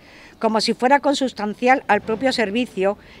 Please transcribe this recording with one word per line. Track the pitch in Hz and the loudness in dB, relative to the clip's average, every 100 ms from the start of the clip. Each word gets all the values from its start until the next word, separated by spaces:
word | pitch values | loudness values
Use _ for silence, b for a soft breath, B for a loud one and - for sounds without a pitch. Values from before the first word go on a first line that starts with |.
| B B B - | B B B -6
como | 220 220 | -2 0
si | 208 | 0
fuera | 220 247 277 | 0 2 2
consustancial | 285 285 262 - 208 202 247 262 - | 2 0 -2 -4 -8 -2 0 0 2
al | 202 | -2
propio | 208 220 262 | -2 -4 -2
servicio | 254 214 208 247 - 190 202 B B | -2 -2 -2 -4 -2 -2 -2 B B